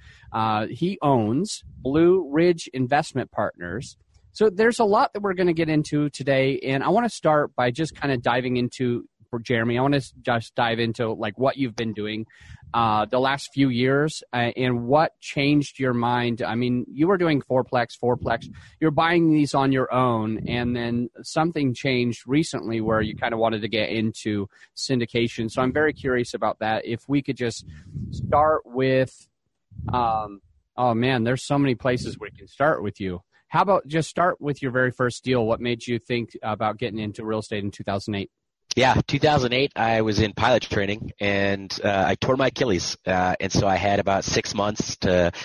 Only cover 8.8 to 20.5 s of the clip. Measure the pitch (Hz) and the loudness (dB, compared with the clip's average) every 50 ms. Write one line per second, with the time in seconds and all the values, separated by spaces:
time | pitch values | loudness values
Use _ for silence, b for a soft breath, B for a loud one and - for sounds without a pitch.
8.8 | 131 123 120 117 - - _ _ - - - 117 113 - 123 113 113 120 120 123 | -2 -2 -2 -2 -6 -10 _ _ -16 -10 -8 -8 -2 0 0 0 2 2 2 2
9.8 | 131 143 143 139 135 - _ 127 120 127 120 117 110 - - - 120 117 117 113 | 2 2 2 0 -2 -6 _ -10 -4 -2 -2 -2 -2 -6 -4 -2 0 0 0 0
10.8 | 117 113 110 - 120 110 110 87 110 107 95 - 127 135 123 135 135 120 107 - | -2 -2 -2 -2 -2 -4 -2 -4 -4 -6 -4 0 0 0 0 0 -4 -4 -2 -4
11.8 | 117 113 101 107 104 107 107 107 113 B B B B B B B B B - 117 | -4 -4 -4 -6 -6 -6 -6 -8 -8 B B B B B B B B B 0 2
12.8 | 117 110 107 107 110 107 127 127 131 135 139 139 - - - 135 139 135 123 117 | 2 4 4 2 2 2 2 2 2 2 0 -2 -4 -8 0 0 2 2 2 2
13.8 | 127 131 139 143 147 156 - - - - - 123 120 117 - - 127 127 123 120 | 2 2 2 2 2 0 -2 -6 -12 -6 -2 0 0 0 0 0 0 0 0 0
14.8 | 120 120 139 151 165 - _ _ - - - 147 139 147 147 147 139 - - - | 0 2 4 4 4 2 _ _ -16 -8 -4 -2 2 2 4 2 2 -2 -6 -4
15.8 | 131 127 120 120 117 120 120 123 120 120 117 113 104 82 110 117 123 123 123 123 | -2 -2 0 0 0 0 0 0 0 0 -2 -2 -4 -4 -2 -2 0 0 -2 -2
16.8 | - - - 135 156 180 202 180 175 165 151 135 - - 131 127 120 - 135 123 | -4 -6 -2 0 2 2 2 2 2 2 0 0 0 0 0 0 0 0 0 -2
17.8 | 120 - - - - 123 123 - - 127 117 - - - B B B B B B | -2 -2 -6 -4 0 0 0 0 0 -4 -4 -4 -4 -10 B B B B B B
18.8 | 156 156 147 156 160 165 175 170 170 160 151 151 147 135 - 139 135 135 135 131 | 0 0 2 2 2 4 4 4 4 4 4 4 2 2 2 2 2 4 2 2
19.8 | 127 - 117 127 127 123 117 113 110 110 110 101 - - | 0 0 0 2 2 2 2 2 0 -2 -4 -4 -4 -4